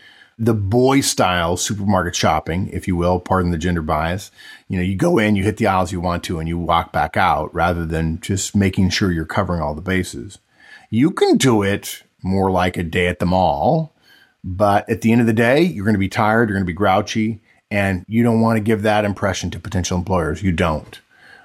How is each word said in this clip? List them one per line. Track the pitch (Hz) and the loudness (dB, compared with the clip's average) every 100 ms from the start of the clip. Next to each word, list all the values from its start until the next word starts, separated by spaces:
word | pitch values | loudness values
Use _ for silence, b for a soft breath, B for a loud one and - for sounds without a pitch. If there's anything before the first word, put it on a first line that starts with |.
| b b b - | b b b -4
The | 113 110 | 0 0
boy | 95 123 127 139 | 0 2 4 4
style | 135 - 95 90 85 90 | 2 0 0 2 0 -2
supermarket | - 104 101 95 85 - | -4 -4 0 0 0 0
shopping, | 101 78 - 85 - | 0 0 -2 -4 -4
if | 85 - | -6 -4
you | 87 | 0
will, | 87 90 | 2 0
pardon | - 92 87 | 0 0 0
the | 85 | 0
gender | 90 87 | -2 -2
bias, | 78 78 82 95 - B B B - | -2 -2 -2 -4 -10 B B B -8
you | 95 | -4
know, | |
you | 90 95 | -2 0
go | 175 175 | 0 2
in, | 107 104 | 2 2
you | |
hit | 98 101 | 0 0
the | 110 | 0
aisles | 95 90 | 0 -2
you | 92 | -4
want | 87 87 | -4 -4
to, | - 87 | -4 -6
and | 80 | -4
you | 85 | -4
walk | 82 85 80 | 0 0 0
back | 80 76 - | -2 -2 0
out | 92 78 78 | 2 0 -2
rather | 85 85 85 82 | -2 0 0 -2
than | 82 80 82 | -2 -2 -2
just | - 98 - 104 | -4 -4 -2 0
making | 98 95 92 | 2 2 0
sure | - 98 | 0 0
you're | 82 | -2
covering | 78 - 90 87 | -4 -4 -2 -2
all | 73 73 | -4 -6
the | |
bases. | 92 92 87 67 60 - B B B B B | -4 -2 -4 -8 -14 -18 B B B B B
You | 110 156 | 0 2
can | - 403 247 | 2 4 4
do | 135 110 | 4 4
it | 98 101 - - _ _ | 2 -2 -6 -16 _ _
more | 95 95 95 | -2 2 2
like | 90 92 92 | 2 0 -2
a | |
day | 85 90 90 | -2 0 0
at | 87 | 0
the | 90 | 0
mall, | 92 90 71 113 165 156 b b b b b | 2 2 2 0 0 -2 b b b b b
but | 98 92 104 101 - | -10 0 2 2 0
at | 113 | 0
the | 113 | 2
end | 117 | 4
of | 113 | 4
the | |
day, | 110 117 143 | 2 2 2
you're | 180 104 101 | 2 0 -2
gonna | 104 | 0
be | 95 | 0
tired, | - 107 113 117 | 0 2 2 2
you're | 98 | 0
gonna | 90 | -2
be | |
grouchy, | 85 101 98 104 113 110 107 b b - | 0 2 2 0 -2 -4 -6 b b -6
and | 104 98 92 92 | -2 -2 -2 -2
you | 110 | 0
don't | 120 113 | 2 2
wanna | 113 110 | 2 2
give | 104 107 | 0 0
that | 107 107 104 | 2 2 0
impression | 95 98 92 90 | -2 -4 -4 -6
to | 87 | -8
potential | - 92 87 90 | -6 -4 -2 -4
employers. | 85 92 78 80 | -2 -2 -2 -2
You | 95 | -2
don't. | 82 85 78 - - B B B B | 0 0 -2 -8 -20 B B B B